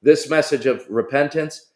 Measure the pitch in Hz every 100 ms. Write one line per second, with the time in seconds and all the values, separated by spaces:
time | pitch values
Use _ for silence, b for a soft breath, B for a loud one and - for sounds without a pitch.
0 | 117 151 - 156 147 139 123 120 - 110
1 | 110 139 147 160 156 - _